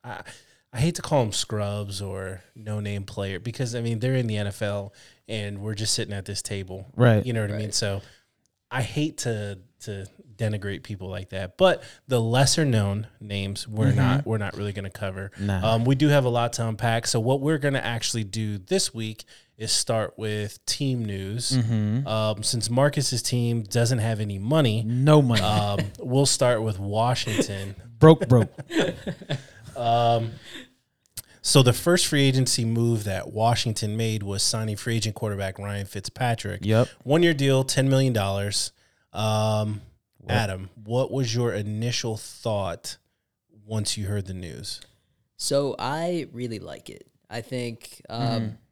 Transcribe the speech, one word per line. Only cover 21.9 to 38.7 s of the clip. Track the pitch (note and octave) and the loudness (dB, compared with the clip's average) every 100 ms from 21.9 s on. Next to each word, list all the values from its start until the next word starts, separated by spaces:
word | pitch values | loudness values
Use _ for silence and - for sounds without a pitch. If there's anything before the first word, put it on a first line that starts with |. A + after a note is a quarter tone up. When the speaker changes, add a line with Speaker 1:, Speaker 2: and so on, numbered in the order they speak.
| A#2 C#3 | 0 0
Speaker 1:
Um, | A2 G#2+ G#2+ | 0 0 0
since | G#2+ A#2+ G#2 | -2 -2 0
Marcus's | A#2+ C#3+ C#3+ C3+ B2 | 2 2 2 -2 -2
team | - B2 A#2+ A#2 | -2 0 0 -2
doesn't | G2+ A#2+ A#2 B2+ | -2 0 2 2
have | A2 G#2+ | 0 -2
any | G#2 G2 | -4 -4
money, | G#2 D#3 C3 G#2+ | 0 4 4 2
Speaker 2:
No | G#2+ B2 C#3 D3+ | 0 2 8 8
money. | C3 A2+ | 8 4
Speaker 1:
um, | G2 G#2 G2+ G2+ G2+ - | 4 2 2 -2 -4 -6
we'll | B2+ C3 C#3 | 0 2 4
start | - B2 A#2+ | 4 4 4
with | A2 G2 | 0 -4
Washington. | G2 G#2 A#2+ B2 - A2 - G2 G2 F#2+ A#2+ | -2 2 2 2 0 -2 -2 -4 -8 -12 -18
Speaker 2:
<laughs> | - | 8
Broke, | D#3 E3 - | 10 10 8
broke. | B2 B2 - - E4 - - - - - C3 - - - C3 | 6 6 -4 -4 0 0 -2 -8 -10 -8 -8 -8 -20 -16 -4
Speaker 1:
Um, | A#2 A#2 A#2 A#2 A2+ - - - - _ _ _ _ - - - | 2 4 4 4 0 -8 -16 -18 -18 _ _ _ _ -18 -18 -8
so | - C#3 | 4 6
the | B2 | 6
first | A#2+ - F3 - | 4 2 2 2
free | D3 | 4
agency | C#3 C3 B2+ - | 4 4 2 0
move | A2+ A#2 A#2 A2+ | 0 0 2 0
that | G2+ F#2+ - | -2 -6 -6
Washington | G#2+ A2+ A#2 A#2 G#2 G#2+ A2 | 0 2 2 0 -2 -4 -2
made | A2+ G#2+ | -2 -2
was | G2 G2 | -4 -2
signing | - A2+ A2 G2+ | -2 -2 -4 -6
free | - A2+ | -4 -2
agent | A2 | -2
quarterback | G#2 A2 G2+ F#2+ F#2 | -4 -6 -4 -6 -6
Ryan | G2+ G2+ G2 | -8 -8 -8
Fitzpatrick. | G#2 - - B2 A#2 G2 F#2+ | -10 -10 -4 -2 -2 -4 -6
Speaker 2:
Yep. | G2 A2 B2+ - | 2 2 2 -2
Speaker 1:
One-year | B2+ D#3 E3+ | 0 4 4
deal, | D3 C#3 C3+ | 4 2 2
ten | C3+ - C3+ | 2 2 4
million | C3+ C3+ | 4 4
dollars. | A2 G2 G2 G2+ - - | 2 0 0 -2 -2 -4